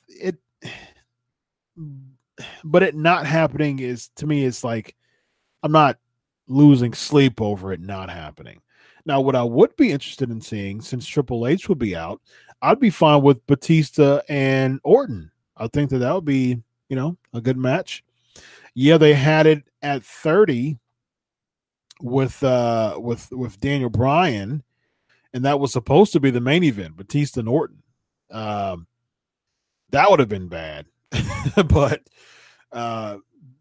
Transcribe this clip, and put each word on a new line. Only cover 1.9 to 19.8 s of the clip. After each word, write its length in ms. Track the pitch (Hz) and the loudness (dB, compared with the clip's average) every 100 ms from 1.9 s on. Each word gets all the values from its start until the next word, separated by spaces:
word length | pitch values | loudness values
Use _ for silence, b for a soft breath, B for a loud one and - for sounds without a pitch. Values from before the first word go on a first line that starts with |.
| 135 135 131 _ - B B | -18 -20 _ _ -20 B B
but 180 | 156 175 | 0 2
it 140 | 185 151 | 2 0
not 300 | 165 180 139 | 0 0 0
happening 520 | 165 151 139 147 135 | 0 0 -2 -4 -4
is, 300 | 123 120 - - | -6 -10 -12 -10
to 100 | 151 | -4
me, 180 | 147 | -2
it's 200 | 131 117 | -2 -4
like, 320 | 120 113 - _ _ _ _ _ _ _ | -6 -6 -8 _ _ _ _ _ _ _
I'm 100 | 151 | 2
not 260 | 156 143 - _ _ _ _ - | 4 4 0 _ _ _ _ -4
losing 440 | 135 147 131 120 | 6 6 6 2
sleep 480 | - - 147 131 113 | -4 0 2 2 0
over 320 | 104 98 95 | -6 -6 -8
it 80 | 87 | -10
not 300 | 95 98 92 | -10 -12 -12
happening. 500 | 87 78 - - - _ b b b - | -14 -16 -18 -20 -20 _ b b b -4
Now, 140 | 139 | 0
what 160 | 135 123 | 2 0
I 60 | |
would 340 | 120 123 233 - | 0 2 2 4
be 160 | 247 | 0
interested 380 | 143 - - 123 | 0 -8 -8 -8
in 100 | 113 | -8
seeing, 400 | - 107 98 104 | -10 -10 -8 -10
since 260 | - 123 - | -10 -12 -6
Triple 400 | 151 127 120 120 | -4 -4 -4 -2
H 220 | 190 - | -2 -2
would 100 | 151 | -4
be 160 | 110 | -4
out, 260 | 82 82 - _ b b b | -6 -10 -14 _ b b b
I'd 180 | 139 240 | 0 2
be 100 | 233 | 2
fine 320 | - 156 147 | 4 4 6
with 240 | 139 135 - | 6 4 2
Batista 760 | 139 - 160 143 - 139 143 - | -2 2 2 2 2 4 2 -2
and 520 | 143 135 135 131 135 | -2 0 0 -2 -2
Orton. 480 | 143 247 247 98 76 _ _ - | 2 2 2 -10 -14 _ _ -12
I 120 | 113 | -6
think 220 | 147 139 | -4 -2
that 80 | 127 | -2
that 160 | 123 | -2
would 100 | 185 | -4
be, 360 | 151 135 127 120 - _ - | -2 -2 0 -4 -10 _ -8
you 80 | 131 | -6
know, 200 | 147 175 _ | -6 -8 _
a 80 | 117 | -6
good 160 | 120 127 | -4 -2
match. 460 | 127 185 - - _ _ b b b b b | -2 -4 -6 -16 _ _ b b b b b
Yeah, 240 | 123 139 160 | 0 4 6
they 160 | 151 | 6
had 320 | 143 147 156 156 | 6 4 4 4
it 160 | 151 _ - | 4 _ -10